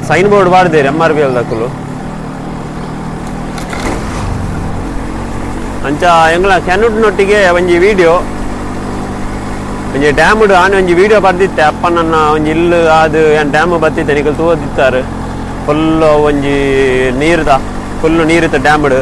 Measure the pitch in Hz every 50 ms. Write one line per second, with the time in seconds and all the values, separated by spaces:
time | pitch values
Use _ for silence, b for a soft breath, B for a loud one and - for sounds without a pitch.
0 | - - 151 165 190 208 202 202 190 180 180 185 185 175 156 156 135 139 147 160
1 | 165 160 156 151 147 131 127 123 117 - 123 110 113 131 - - - - - -
2 | - - - - - - - - - - - - - - - - - - - -
3 | - - - - - - - - - - - - - - - - - - - -
4 | - - - - - - - - - - - - - - - - - - - -
5 | - - - - - - - - - - - - - - - - - 135 147 147
6 | 175 175 170 165 160 160 165 175 185 196 190 170 - 180 180 196 220 240 214 220
7 | 226 208 185 - 196 196 208 208 196 180 175 175 180 180 175 170 180 208 220 185
8 | 175 165 165 180 - - - - - - - - - - - - - - - -
9 | - - - - - - - - - - - - - - - - - - - 135
10 | 143 147 139 156 160 180 214 220 214 196 196 180 180 196 202 190 185 180 170 170
11 | 190 214 220 208 190 190 180 180 196 190 - - 156 151 147 - - 175 170 170
12 | 165 165 160 160 156 151 151 156 151 156 156 165 170 175 175 170 165 160 156 156
13 | 160 160 147 160 160 156 151 151 151 143 135 151 160 175 175 165 160 156 139 165
14 | 156 139 143 147 135 151 143 - 160 170 170 147 143 139 - - 143 131 127 127
15 | 127 - - - - - - - - - - - - 147 147 151 160 160 160 160
16 | 156 156 151 151 151 147 147 143 139 143 139 139 139 139 135 135 135 131 127 127
17 | 131 131 123 127 147 160 175 165 156 147 139 131 - - - - - - - -
18 | - 160 160 165 160 156 165 170 165 156 147 143 127 147 151 151 147 143 127 131